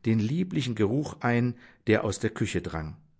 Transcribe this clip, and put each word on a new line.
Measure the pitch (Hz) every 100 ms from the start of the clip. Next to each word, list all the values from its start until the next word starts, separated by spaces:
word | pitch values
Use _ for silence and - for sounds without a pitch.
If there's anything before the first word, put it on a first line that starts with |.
den | 113 113
lieblichen | 107 160 185 156 127
Geruch | 110 101 135 147 -
ein, | 120 120 123 120 - - -
der | 107
aus | - -
der | 110
Küche | - 107 90
drang. | 85 82 78 - -